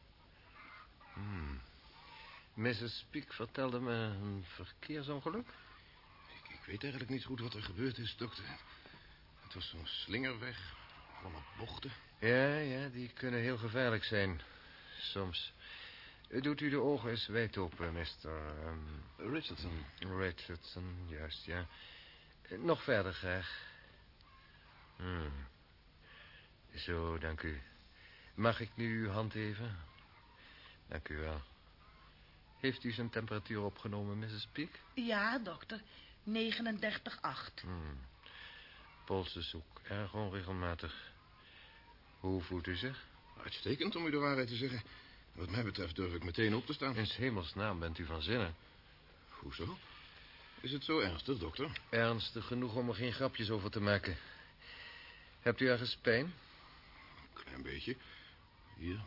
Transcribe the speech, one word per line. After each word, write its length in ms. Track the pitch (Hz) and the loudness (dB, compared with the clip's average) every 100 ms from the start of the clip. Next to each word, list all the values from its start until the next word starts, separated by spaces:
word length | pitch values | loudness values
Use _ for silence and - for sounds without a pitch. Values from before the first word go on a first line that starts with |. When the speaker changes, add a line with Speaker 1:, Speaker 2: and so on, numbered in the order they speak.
| - - - - - - - - - - - | -20 -20 -20 -20 -20 -18 -16 -16 -18 -20 -16
Speaker 1:
Hmm. 480 | 95 104 95 73 65 62 - - - - - - - - | -8 -4 -2 -2 -4 -8 -16 -20 -18 -16 -16 -14 -16 -8
Missus 520 | - 117 107 117 - - | 2 4 4 0 -4 -6
Peak 240 | 147 - | -6 -4
vertelde 460 | - 117 - 131 123 | -4 -2 0 2 2
me 120 | 123 | 4
een 520 | 117 110 98 104 98 90 | 4 2 2 0 -2 -4
verkeersongeluk. 1000 | - 90 - - 151 139 143 160 208 247 - - - - - - - - | -10 -12 -10 -6 -4 -2 -2 0 -2 -4 -12 -18 -18 -20 -20 -20 -20 -18
Speaker 2:
Ik, 220 | - - - | -16 -14 -12
ik 60 | - | -6
weet 160 | 104 | -4
eigenlijk 300 | 139 127 117 | -2 -2 0
niet 140 | 131 120 | -2 -2
goed 140 | 127 | -2
wat 140 | 117 | -2
er 100 | 117 | -4
gebeurd 340 | 104 92 131 120 | -4 0 0 0
is, 180 | 117 - | -4 -4
dokter. 260 | 117 - 98 - - - - - - - - - | -4 -6 -8 -10 -12 -16 -16 -16 -18 -18 -20 -18
Het 100 | - | -12
was 160 | 92 - | -8 -6
zo'n 160 | 82 - | -6 -4
slingerweg, 840 | - - 107 131 117 123 117 90 - - - - - | -4 0 2 2 -2 -4 -6 -8 -12 -14 -16 -16 -10
allemaal 220 | 90 80 - - | -8 -8 -10 -8
bochten. 340 | 113 - 135 110 - - | -6 -6 -8 -10 -14 4
Speaker 1:
Ja, 380 | 113 123 139 151 | 8 10 8 6
ja, 300 | 143 131 143 | 2 0 -2
die 220 | 123 123 | -2 -6
kunnen 260 | - 131 120 | -2 0 4
heel 180 | 120 120 | 4 2
gevaarlijk 460 | 110 123 123 110 | 2 4 6 6
zijn. 380 | - 104 95 82 - - - - - - | 4 4 4 2 -4 -14 -16 -16 -12 -6
Soms. 540 | - 98 92 90 - - - - - - - - - | -4 0 0 -2 -6 -8 -14 -12 -12 -12 -14 -16 -4
Eh, 120 | 131 | 0
doet 200 | 143 147 | 2 2
u 80 | 147 | 4
de 100 | 139 | 6
ogen 280 | 131 139 117 | 6 6 4
eens 180 | 113 - | 0 2
wijd 300 | 110 110 101 | 4 4 2
open, 360 | 90 - 85 | 0 0 0
mister, 540 | 82 82 - 78 78 78 76 | 0 -2 -4 -6 -4 -4 -4
ehm, 680 | 80 80 76 76 - - 98 | -4 -4 -6 -8 -10 -6 -2
Speaker 2:
Richardson. 540 | 156 - 78 87 80 73 - | -2 -2 -4 -4 -4 -6 -6
Speaker 1:
Richardson, 1040 | 92 92 92 85 - 85 - 87 90 90 87 | -2 2 2 0 -6 -8 -8 -6 -4 -4 -6
juist, 360 | 76 78 - - | -4 -4 -6 -2
ja. 220 | 87 87 - - - - - - - | -2 -2 -8 -16 -16 -16 -18 -20 -16
Eh, 160 | - 92 | -8 2
nog 240 | 165 151 | 4 4
verder 300 | - 110 92 | 6 6 6
graag. 520 | 90 92 92 92 - - - - - - - - - - - - - - - | 2 0 0 0 -6 -10 -16 -18 -20 -20 -20 -20 -20 -20 -20 -20 -20 -16 -4
Hmm. 500 | 90 87 76 69 65 - - - - - - - - - - - - 80 | -2 0 0 -4 -8 -12 -20 -20 -20 -20 -18 -18 -18 -18 -20 -20 -12 -6
Zo, 420 | - 85 82 82 | 0 2 2 2
dank 240 | 82 80 | 0 0
u. 200 | 82 69 - - - - - - - - | -2 -2 -6 -16 -20 -20 -20 -18 -8 4
Mag 240 | 113 110 | 6 6
ik 100 | 113 117 | 2 0
nu 280 | 117 113 | 2 4
uw 60 | 110 | 4
hand 240 | 104 110 110 | 2 2 0
even? 420 | 107 104 117 92 71 - - - - - - - - - - | 0 0 -4 -4 -8 -16 -20 -20 -20 -20 -18 -18 -18 -16 -6
Dank 220 | 80 - | -6 -2
u 80 | 76 | -2
wel. 240 | 78 76 71 - - - - - - - - - - - | 0 -2 -6 -14 -20 -20 -20 -20 -20 -20 -20 -20 -20 0
Heeft 240 | 135 120 | 2 2
u 80 | 123 | 0
zijn 180 | 110 117 | 0 0
temperatuur 520 | 113 113 107 - 107 | 0 0 0 0 0
opgenomen, 580 | 101 - 113 104 101 104 | 0 0 -2 -2 0 -2
missus 280 | 110 107 - | -2 -4 -6
Peak? 180 | - 156 - - | -4 -4 -6 -8
Speaker 3:
Ja, 460 | - 233 208 214 254 | -2 2 4 4 2
dokter. 420 | 196 160 - 220 - - - - | -2 -6 -8 -8 -10 -16 -18 -8
Negenendertig 960 | 208 220 226 214 226 214 214 - - - | 0 4 4 2 0 2 0 0 -4 -4
acht. 400 | 151 131 - - | -2 -2 -6 -6
Speaker 1:
Hmm. 380 | 90 90 76 67 64 - - - - - - - - - - | -4 -2 -4 -6 -8 -14 -16 -14 -14 -14 -16 -18 -18 -10 2
Polsbezoek, 720 | 95 87 90 80 80 - - | 2 2 -2 -4 -4 -8 -12
erg 300 | - 101 98 | -4 -2 -2
onregelmatig. 960 | 107 104 98 90 92 87 85 82 - - - - - - - - - - - - - | 0 0 0 -2 0 2 0 -4 -6 -12 -16 -20 -20 -20 -18 -18 -18 -20 -20 -20 -4
Hoe 220 | 92 95 | 2 2
voelt 260 | 85 90 87 | 2 0 0
u 80 | 90 | 0
zich? 300 | 127 135 - - - - | -2 -4 -12 -18 -18 -12
Speaker 2:
Uitstekend, 520 | 113 - 98 143 165 170 | -8 -4 0 2 2 2
om 100 | 165 | 2
u 60 | |
de 60 | 147 | 4
waarheid 300 | 143 135 120 | 6 6 4
te 80 | 117 | 2
zeggen. 260 | 135 123 - - - - - | 0 0 -4 -12 -18 -20 -12
Wat 180 | - 87 | -4 0
mij 140 | 110 | 2
betreft 320 | 107 95 87 90 | 2 0 0 0
durf 180 | 92 | 0
ik 100 | 87 | 0
meteen 320 | 90 87 107 110 | 0 6 6 6
op 100 | - | 2
te 80 | |
staan. 220 | 143 135 110 | 0 0 2
Speaker 1:
In 100 | 104 | 0
's 80 | - | 2
hemelsnaam 640 | 127 104 80 95 107 87 | 2 2 0 0 0 2
bent 180 | 82 80 | 0 -2
u 80 | 80 | -2
van 160 | 80 | 0
zinnen. 340 | 78 120 87 82 - - - - - - - | 2 4 2 -2 -12 -20 -20 -20 -20 -20 -16
Speaker 2:
Hoezo? 480 | - 71 - 87 190 - - - - - - - - | -10 -8 -4 -4 -6 -12 -16 -18 -18 -18 -18 -18 -8
Is 100 | 131 | -4
het 120 | 143 | -2
zo 160 | - 156 | 2 4
ernstig, 380 | 98 85 - 127 | 4 2 0 0
dokter? 340 | 80 - 151 113 - | 0 -2 -2 -4 2
Speaker 1:
Ernstig 560 | 117 117 117 - 113 98 | 6 6 6 0 -4 0
genoeg 280 | 123 123 113 | 0 2 2
om 140 | 120 | 2
er 60 | 107 | 2
geen 180 | 123 | 0
grapjes 360 | - 131 - 104 | 2 2 2 2
over 220 | 107 101 | 2 2
te 80 | 107 | 4
maken. 360 | 101 101 101 82 - - - - - - - - - - - - | 8 8 6 -2 -4 -14 -16 -18 -14 -12 -12 -14 -14 -16 -18 2
Hebt 220 | 120 113 | 4 8
u 60 | 131 | 8
ergens 280 | 120 120 - | 6 4 2
pijn? 240 | 123 117 165 | 6 6 4
Speaker 2:
Een 1160 | 170 - - - - - - - - - - | -4 -14 -18 -18 -18 -18 -18 -16 -16 -14 -14
klein 180 | - 65 | -10 -6
beetje. 360 | 67 71 95 131 - - - - - - - - | -4 -4 -2 -4 -6 -16 -18 -20 -20 -20 -16 -4
Hier, 240 | 85 104 | 0 0